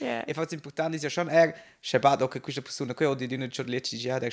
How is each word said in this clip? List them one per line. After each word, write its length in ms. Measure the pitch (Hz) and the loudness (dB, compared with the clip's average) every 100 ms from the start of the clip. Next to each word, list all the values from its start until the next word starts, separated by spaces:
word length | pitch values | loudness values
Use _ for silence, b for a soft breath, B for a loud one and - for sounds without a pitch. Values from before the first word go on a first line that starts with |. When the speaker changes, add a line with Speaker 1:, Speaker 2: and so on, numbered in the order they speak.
Speaker 1:
Yeah. 240 | 127 117 - | -4 -4 -4
Speaker 2:
E 60 | |
fatto 200 | 143 160 | -4 -4
importante 420 | 165 143 - 160 160 | -6 -8 -4 -4 -2
is 60 | |
ja 60 | 147 | -2
schon, 200 | 175 170 | -2 4
er, 260 | 160 165 - B B | 6 6 4 B B
se 180 | - 127 | 0 4
bat, 220 | 120 113 | 6 6
ok, 180 | 131 135 | 2 -2
questa 200 | - 135 | -8 -8
persona, 320 | - - 127 | -8 -6 -6
quei 140 | 123 156 | 0 0
odi 180 | 135 127 | 2 -4
di 100 | 131 | -4
noi 120 | 127 | -6
giorni 340 | 127 123 123 | -6 -4 -4
ci 140 | - 113 | -4 -4
già, 200 | 123 131 | -2 -2
er, 120 | 123 | -2